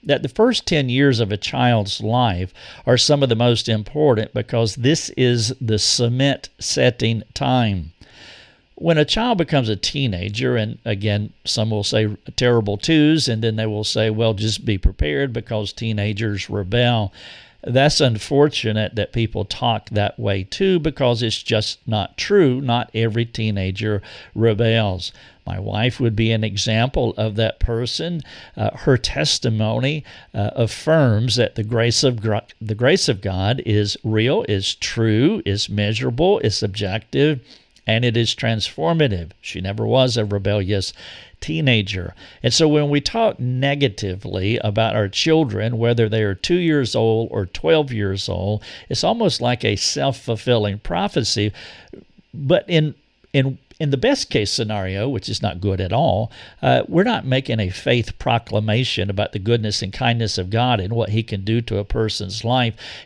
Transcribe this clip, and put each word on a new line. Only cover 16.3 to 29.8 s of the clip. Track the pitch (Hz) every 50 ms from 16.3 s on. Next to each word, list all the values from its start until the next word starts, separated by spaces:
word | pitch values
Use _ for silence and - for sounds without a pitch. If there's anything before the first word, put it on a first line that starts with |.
| 104 92 - -
rebel." | - 104 95 92 120 120 120 120 120 110 104 - - - - - - - - - _ _ -
That's | - 120 131 139 151 - -
unfortunate | 147 123 113 104 - - 143 139 147 147 - - - 110 107 107 107 - -
that | 107 101 -
people | - 120 113 - - 98 95
talk | - - - 123 120 110 104 - -
that | 110 104 104 - -
way | - 110 104 101 98 95
too, | - - - 196 190 185 170
because | 147 160 - - 135 123 120 110 120
it's | 110 - -
just | - - 117 107 104 - - - - 117
not | 110 104 92 - _
true. | - - - 202 196 165 131 123 131
Not | 143 123 117 123 - - -
every | 110 113 113 104 117 120
teenager | 117 - 120 110 110 101 98 92 95 95 98 110 107 104 95 - - - - - -
rebels. | - 107 113 113 107 98 117 113 113 113 107 98 92 90 - - - - - - - _ -
My | 90 92 92
wife | 101 104 98 104 117 127 - -
would | 127 113 104
be | 110 113 110
an | 113 107 110
example | 104 98 101 - 117 110 113 120 135 - - 123 113 -
of | - 110 110 101
that | 113 113 - - -
person. | - - 113 117 123 117 - - 156 175 175 156 - - - - - - -
Uh, | - 107 107 -
her | - - 147 131
testimony, | 117 - - - 143 151 - - - - 117 110 107 110 107 117 123